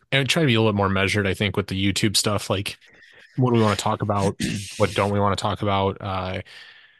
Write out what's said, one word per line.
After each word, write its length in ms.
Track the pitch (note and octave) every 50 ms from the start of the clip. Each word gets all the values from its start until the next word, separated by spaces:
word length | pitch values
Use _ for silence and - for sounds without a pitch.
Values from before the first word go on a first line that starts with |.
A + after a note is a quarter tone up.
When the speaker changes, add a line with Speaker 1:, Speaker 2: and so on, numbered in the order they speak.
| _ _
Speaker 1:
And 180 | - C3+ C#3 B2
try 140 | - E3+ D#3+
to 40 |
be 60 | C3+ A2+
a 60 | A2+
little 120 | A2+ A2
bit 60 | G2+
more 120 | G2+ G2+ F#2+
measured, 360 | G2 F#2+ G2 F#2 F#2+ G#2+ G2
I 80 | F#2+ F2+
think, 240 | - G#2+ G2 F2+
with 80 | G#2+ F#2+
the 260 | - F#2+ F#2+ G2 G2+ F#2
YouTube 220 | - - G#2+ F#2
stuff. 320 | - - A2 G#2 G2 - -
Like, 260 | G#2 F#2 G2 - - - - - - - - - - - - - _
what 120 | - B2+ B2
do 60 | A#2+
we 60 | A2+ A2
wanna 120 | G#2+ G2
talk 280 | - - G#2+ A2 - A2+
about? 360 | G#2 G#2 G2+ G2 G2 - -
Speaker 2:
<clears throat> 380 | - - A2 G2 G2+ - -
Speaker 1:
What 160 | - G#2 F#2 F#2
don't 180 | - G2 G#2
we 80 | G2+ G2+
wanna 160 | G2+ G2+ F#2+
talk 280 | - - G#2+ G2+ - G#2+
about? 340 | G2+ G2 G2 G2 G2 G2 -
Uh, 420 | - G2+ F#2+ F#2 F#2 F#2 F#2 F#2 - - - - - - - - - _ _